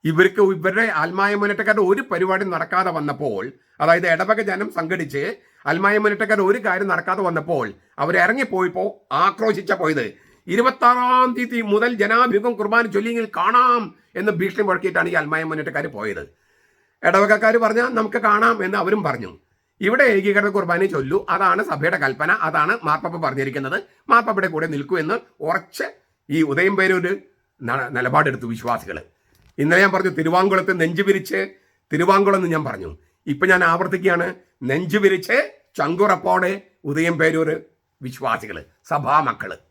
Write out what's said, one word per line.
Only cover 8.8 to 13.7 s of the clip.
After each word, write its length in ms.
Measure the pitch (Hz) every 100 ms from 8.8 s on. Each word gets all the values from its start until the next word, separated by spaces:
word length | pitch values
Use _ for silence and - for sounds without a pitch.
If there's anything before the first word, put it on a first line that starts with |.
| 196 - _ 135
ആക്രോശിച്ച 480 | 185 196 220 202 202 190
പോയത്. 240 | 160 147 110 - _ _ -
"ഇരുപത്താറാം 800 | 202 254 262 240 247 247 254 254 247
തീയതി 220 | 247 240 214
മുതൽ 200 | 208 240 233
ജനാഭിമുഖം 520 | 202 226 254 208 240 208
കുർബാന 260 | 208 226 233
ചൊല്ലിയെങ്കിൽ 320 | 196 220 233 220 160
കാണാം" 440 | 185 240 254